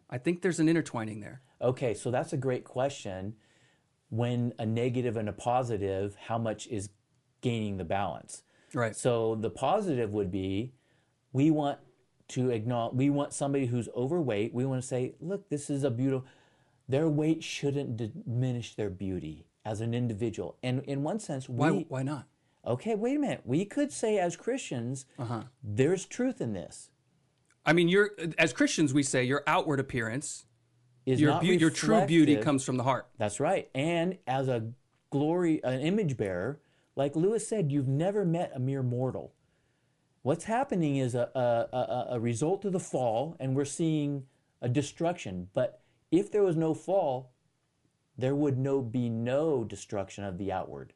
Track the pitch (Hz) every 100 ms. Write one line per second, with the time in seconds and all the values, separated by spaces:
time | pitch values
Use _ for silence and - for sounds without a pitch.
0 | _ 127 165 175 190 165 160 165 156 120
1 | 110 110 101 131 _ _ 123 127 127 104
2 | 123 123 165 143 131 123 - 127 139 139
3 | 104 92 98 107 _ _ _ _ _ _
4 | _ 110 120 120 120 - 110 113 123 120
5 | 123 113 104 98 123 127 120 107 98 95
6 | 101 - - 117 113 107 - 110 101 _
7 | _ _ _ _ 127 117 107 95 82 98
8 | 95 64 - - _ _ _ 127 113 104
9 | 131 117 113 110 107 - 135 202 196 127
10 | 110 104 95 95 95 98 131 - _ _
11 | _ _ _ 127 151 151 143 - - _
12 | _ _ - - 127 117 113 120 117 127
13 | 139 143 143 - 139 139 127 123 107 123
14 | 131 175 131 104 113 120 135 127 127 127
15 | 127 - 160 196 - 147 - 139 139 120
16 | 135 131 127 - _ _ _ _ - 131
17 | 160 147 151 160 - - 139 139 127 113
18 | 113 160 185 120 127 120 110 - 104 92
19 | 95 92 78 78 - _ 107 107 117 120
20 | 123 101 117 101 87 - 127 127 135 139
21 | 147 214 - 139 131 123 151 190 156 131
22 | 135 147 - _ _ _ - 127 214 214
23 | 233 294 262 135 - 143 202 - 294 -
24 | 220 214 175 165 - 262 - 131 117 135
25 | - - 117 117 - _ 104 104 139 185
26 | - - 254 - 127 95 - - - _
27 | _ _ _ _ _ _ - 165 170 190
28 | 208 - 165 165 160 - 285 - 151 139
29 | 135 131 127 143 - 170 165 139 135 127
30 | 113 123 - - - _ _ _ _ _
31 | - 131 151 156 165 180 160 - 151 -
32 | 131 165 151 147 156 135 131 127 135 123
33 | - - 104 - 147 185 - 131 156 170
34 | 170 185 - 135 131 120 113 123 _ _
35 | _ 139 151 175 170 156 127 127 156 208
36 | 175 120 101 90 104 151 _ _ _ -
37 | 143 160 185 226 214 220 151 147 131 135
38 | 180 208 185 165 175 135 127 135 127 123
39 | 127 98 67 _ _ _ _ _ _ _
40 | _ _ 123 165 - 233 277 196 151 139
41 | 127 123 117 131 123 117 113 127 117 123
42 | - 123 117 113 151 196 202 180 - 156
43 | 123 110 156 175 135 131 139 - 160 156
44 | 143 143 131 _ _ _ 123 123 139 -
45 | 170 175 110 92 90 - 123 - _ _
46 | _ 165 196 208 190 165 160 156 - 190
47 | 156 127 131 _ _ _ _ _ _ _
48 | _ - 131 143 147 127 135 139 120 127
49 | 120 113 117 135 160 135 107 101 - 104
50 | 95 - 101 90 95 92 76 71 65